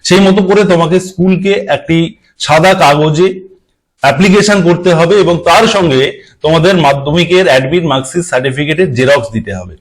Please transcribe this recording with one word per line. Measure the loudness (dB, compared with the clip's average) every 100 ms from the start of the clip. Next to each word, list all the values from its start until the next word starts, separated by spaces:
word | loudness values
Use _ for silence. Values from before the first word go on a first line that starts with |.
সেই | 2 2
মতো | 4 2
করে | 2 0
তোমাকে | 2 0 0 -2
স্কুলকে | -4 -2 0 0 -2 -4 -2
একটি | -6 -2 -2 -2 -8 _ _
সাদা | -2 2 2
কাগজে | 2 2 2 0 0 0 -2 -16 _ _ _ _ _
অ্যাপ্লিকেশন | -2 0 2 2 2 0
করতে | 0 0 0
হবে | 0 2 2
এবং | 2 0
তার | 2 2 2
সঙ্গে | 0 0 0 -2 -6 -20 _
তোমাদের | -2 0 2 2
মাধ্যমিকের | 2 0 -2 -2 0 2 2
অ্যাডমিট | 0 0 -2
মার্কশিট | -2 -4 -4 -8
সার্টিফিকেটের | -4 -4 -4 -4 -4 -2 -2
জেরক্স | 0 0 0 -2
দিতে | -8 -8
হবে | -12 -14 -20